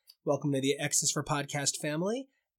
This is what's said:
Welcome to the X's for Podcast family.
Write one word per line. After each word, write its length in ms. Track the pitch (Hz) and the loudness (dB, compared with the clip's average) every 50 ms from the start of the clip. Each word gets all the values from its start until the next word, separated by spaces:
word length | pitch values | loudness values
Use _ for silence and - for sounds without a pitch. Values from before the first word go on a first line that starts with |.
| _ - - _ - | _ -20 -18 _ 0
Welcome 280 | 143 143 139 - 147 | 0 0 2 2 2
to 80 | 139 135 | 0 2
the 160 | 131 143 139 - | 2 2 2 2
X's 320 | 147 143 - - 156 139 | 0 0 0 2 2 2
for 120 | - 151 | 0 0
Podcast 540 | 139 - 151 143 143 139 - 143 139 135 - | 0 -2 -2 -2 -2 -4 -4 -2 0 0 -2
family. 520 | - - 151 151 160 180 196 233 269 269 - _ _ _ _ _ | -2 -2 -2 -2 0 0 -2 -2 -4 -6 -10 _ _ _ _ _